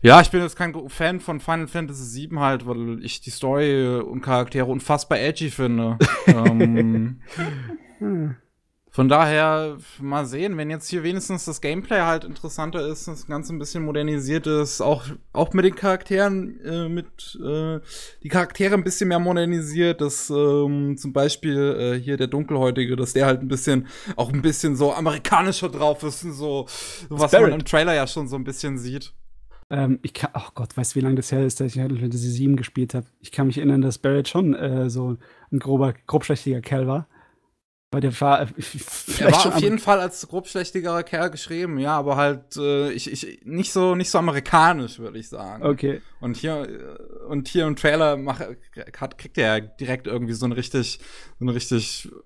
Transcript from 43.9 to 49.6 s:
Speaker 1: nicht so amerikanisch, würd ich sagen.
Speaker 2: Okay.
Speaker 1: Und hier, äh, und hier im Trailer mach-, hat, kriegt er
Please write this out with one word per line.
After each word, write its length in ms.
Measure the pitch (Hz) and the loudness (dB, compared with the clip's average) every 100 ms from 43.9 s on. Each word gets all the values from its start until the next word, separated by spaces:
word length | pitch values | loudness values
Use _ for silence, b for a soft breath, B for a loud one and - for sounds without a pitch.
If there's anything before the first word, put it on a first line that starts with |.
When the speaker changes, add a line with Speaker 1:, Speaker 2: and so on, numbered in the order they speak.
Speaker 1:
nicht 160 | 180 180 | 2 2
so 80 | 185 | 2
amerikanisch, 800 | 170 139 135 170 160 165 117 - | 2 -2 2 6 6 4 -4 -10
würd 160 | 113 107 | -14 -14
ich 120 | 110 | -14
sagen. 360 | 113 95 107 | -14 -12 -4
Speaker 2:
Okay. 380 | 143 135 139 135 b b | -2 0 -2 -4 b b
Speaker 1:
Und 160 | 120 120 | -8 -6
hier, 320 | 156 151 127 | -6 -6 -8
äh, 560 | 110 65 - - - - | -12 -16 -18 -18 -16 -8
und 200 | 143 135 | -6 -2
hier 180 | 175 160 | 0 0
im 100 | 143 | 2
Trailer 400 | 151 156 156 143 | 2 4 4 2
mach-, 220 | 139 127 110 123 - - - - | -4 -6 -8 -14 -18 -18 -18 -12
hat, 180 | 135 - | -12 -12
kriegt 220 | - - | -10 0
er 220 | 110 110 | 2 2